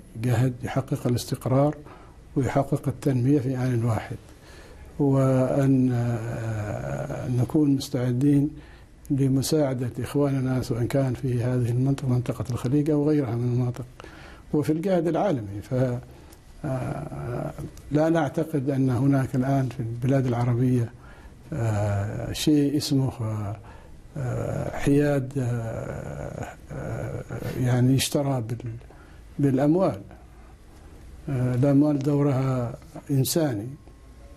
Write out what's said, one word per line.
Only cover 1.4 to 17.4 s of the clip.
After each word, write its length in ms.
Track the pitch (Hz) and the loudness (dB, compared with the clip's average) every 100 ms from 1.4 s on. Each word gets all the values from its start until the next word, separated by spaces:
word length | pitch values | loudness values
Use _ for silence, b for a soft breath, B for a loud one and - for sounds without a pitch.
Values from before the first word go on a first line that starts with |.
| 123 131 147 - B B B B - 143 | 2 4 4 0 B B B B -6 -2
ويحقق 520 | 123 139 135 139 135 | 0 0 0 -2 -2
التنمية 520 | - 147 127 123 147 | -2 0 2 4 4
في 180 | 123 127 | 2 -2
آن 280 | 127 120 120 | 0 0 0
واحد، 320 | 107 - 117 - - B B B B B - | 0 -4 -12 -14 -20 B B B B B 0
وأن، 920 | 143 135 135 131 127 143 135 135 127 | 4 4 4 4 2 4 4 4 4
آه، 1400 | 120 120 117 117 117 113 110 104 - 69 - - - - | 2 0 -2 -4 -6 -4 -4 -4 -6 -6 -6 -6 -6 -2
نكون 460 | 123 - 160 147 135 | 0 2 4 4 2
مستعدين 720 | - 131 127 123 143 143 147 - B B B - - | 0 -2 0 2 4 4 2 -2 B B B -20 -4
لمساعدة 800 | 139 135 135 127 156 139 127 123 123 | 0 2 2 2 2 2 0 -4 -6
إخواننا 640 | 117 143 143 135 127 127 | -2 0 2 2 0 -2
سواء 220 | 120 117 | -2 -2
كان 300 | 117 139 135 | 0 2 0
في 300 | 117 135 120 | 0 -2 0
هذه 260 | 123 127 117 | 0 0 2
المنطقة، 380 | 120 135 135 135 | 2 2 0 0
منطقة 360 | 123 - 120 110 | 0 0 -4 -4
الخليج، 400 | 120 123 147 143 | -4 0 2 2
أو 200 | 147 147 | 2 4
غيرها 260 | 151 123 117 | 2 2 0
من 180 | 123 | 0
المناطق، 320 | 123 123 123 - - B B B B - | 0 0 -4 -12 -16 B B B B -2
وفي 180 | 151 147 | 0 0
الجهد 360 | 156 190 180 165 | 0 2 2 2
العالمي. 540 | 156 196 139 98 101 | 2 2 0 -4 -8
ف، 120 | - 127 131 123 - B B B - - 151 | -4 0 0 0 -8 B B B -20 -10 -6
آه، 840 | 131 - - - 139 135 120 | -4 -4 -6 -8 -8 -6 -6